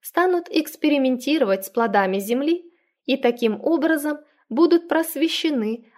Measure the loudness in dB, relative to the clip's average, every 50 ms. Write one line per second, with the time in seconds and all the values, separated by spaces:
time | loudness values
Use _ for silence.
0 | _ -4 _ 0 2 2 0 -2 -4 -2 -2 -2 -2 -2 -8 -2 0 2 2 2
1 | 2 0 0 -2 -2 -2 0 2 2 2 0 -2 -2 -6 _ -2 0 2 2 2
2 | 2 2 0 -2 -2 -2 -2 -2 0 -2 -2 -2 -4 -16 _ _ _ _ _ _
3 | _ -2 -2 2 2 0 0 2 0 -2 -2 0 -2 0 0 0 2 0 0 0
4 | -2 -6 -6 -8 -12 _ _ _ _ _ 2 2 4 4 4 2 2 0 -2 -2
5 | -2 -2 -2 -2 -2 -2 -2 -2 -2 -2 0 0 -2 -2 -4 -6 -10 _ _